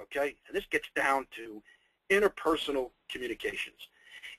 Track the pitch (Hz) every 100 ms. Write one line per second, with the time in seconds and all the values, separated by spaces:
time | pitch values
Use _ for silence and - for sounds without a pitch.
0 | - 143 143 - - 165 - 156 - -
1 | 139 139 127 - 113 107 - _ _ _
2 | - 196 202 - 156 156 - 139 123 -
3 | - 131 123 107 104 95 - - - _
4 | - - -